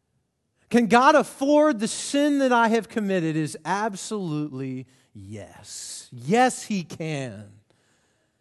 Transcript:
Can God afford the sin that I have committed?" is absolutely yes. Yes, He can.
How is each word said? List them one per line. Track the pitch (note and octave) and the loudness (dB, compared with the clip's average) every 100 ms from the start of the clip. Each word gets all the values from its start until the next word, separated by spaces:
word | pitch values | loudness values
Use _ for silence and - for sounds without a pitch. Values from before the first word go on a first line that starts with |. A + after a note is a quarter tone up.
| _ _ _ _ _ _ _ | _ _ _ _ _ _ _
Can | A#3+ A3 | 2 4
God | A#3+ C4+ D4+ | 6 8 6
afford | - - C#4 D4 D4+ A3 | 4 -2 2 4 4 2
the | A3+ | -4
sin | - - C#4+ D4 C#4+ | -6 -4 0 2 2
that | C4 | 2
I | A#3+ A3+ | 4 4
have | A3+ - | 2 -2
committed?" | A#3 G3 F#3+ D#3+ | -6 -2 0 0
is | D#3 D3+ - | -2 -4 -6
absolutely | D#3 G3 A3 F#3+ - G#3+ F3+ D3+ D3+ C3 C3+ C3 C3 _ _ | -6 -4 -4 -6 -8 -6 -4 -4 -6 -8 -10 -10 -12 _ _
yes. | G#2 G2 G#2 E2+ E2+ - - - - - | -20 -16 -16 -16 -20 -18 -16 -14 -16 -16
Yes, | B2+ B2+ A3+ B3+ - | -14 0 4 4 0
He | - G3+ | -4 -4
can. | D#3 - D#3+ D3 B2+ G#2+ G#2 G#2 _ _ _ _ _ _ _ _ | -4 -8 -6 -6 -6 -10 -16 -20 _ _ _ _ _ _ _ _